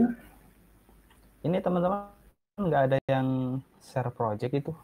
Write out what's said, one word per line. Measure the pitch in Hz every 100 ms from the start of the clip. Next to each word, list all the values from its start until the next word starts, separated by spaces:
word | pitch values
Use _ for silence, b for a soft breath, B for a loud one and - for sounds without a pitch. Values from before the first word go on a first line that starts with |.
| 233 - b b b - - - _ - _ - - _ 147
Ini | 185
teman-teman | 190 180 180 202 202 - - _ _ -
nggak | 190 147 131
ada | 135 -
yang | 135 131 131 127 131 - _
share | - 131 123
project | - 117 107 123
itu? | 143 139 160